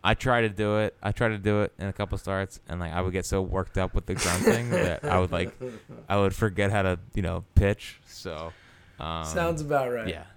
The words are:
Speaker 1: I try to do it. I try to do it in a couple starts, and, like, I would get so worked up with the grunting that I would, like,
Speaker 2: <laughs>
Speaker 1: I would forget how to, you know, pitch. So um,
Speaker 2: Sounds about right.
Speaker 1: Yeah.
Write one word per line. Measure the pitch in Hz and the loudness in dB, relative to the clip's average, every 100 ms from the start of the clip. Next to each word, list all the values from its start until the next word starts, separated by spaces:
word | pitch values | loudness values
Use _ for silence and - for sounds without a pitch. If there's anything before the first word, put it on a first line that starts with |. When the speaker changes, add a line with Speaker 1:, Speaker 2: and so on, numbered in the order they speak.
Speaker 1:
I | 92 113 | 2 0
try | 131 120 | 4 4
to | 113 | 2
do | 98 104 107 | 2 2 2
it. | 107 - | 0 -2
I | 101 | -4
try | - 117 | 0 0
to | 107 | 0
do | 101 104 | 2 2
it | 104 - | 0 -2
in | 98 | -8
a | |
couple | - 101 101 | -4 -4 -4
starts, | - 98 95 - - | -4 -4 -4 -8 -10
and, | 87 | -6
like, | 85 | -4
I | 82 | -2
would | 92 | -2
get | 92 87 | -2 0
so | 98 | -2
worked | 92 92 92 - | 0 -2 -2 -2
up | 92 | 0
with | - - | -2 -2
the | 95 | -2
grunting | 90 90 - 117 120 | 0 4 4 4 2
that | 175 156 82 - | 0 0 -2 0
I | 92 | 2
would, | 92 | 2
like, | 87 92 - 127 110 | 0 -4 -6 -12 -12
Speaker 2:
<laughs> | - - - | -18 -20 -2
Speaker 1:
I | 101 | 2
would | 98 | 2
forget | - 110 90 101 | 2 0 2 2
how | 104 | 2
to, | 95 87 - | 2 0 -4
you | - | -4
know, | 87 87 - | -2 -4 2
pitch. | - 101 107 - - - | 4 4 0 -6 -18 -20
So | - 92 78 82 - - - - - | -12 -10 -8 -8 -12 -20 -20 -20 -10
um, | 80 82 - | -6 -4 -2
Speaker 2:
Sounds | 180 170 156 | 0 0 0
about | 147 143 127 | 0 0 0
right. | 123 110 | -2 -4
Speaker 1:
Yeah. | 78 - | -6 -10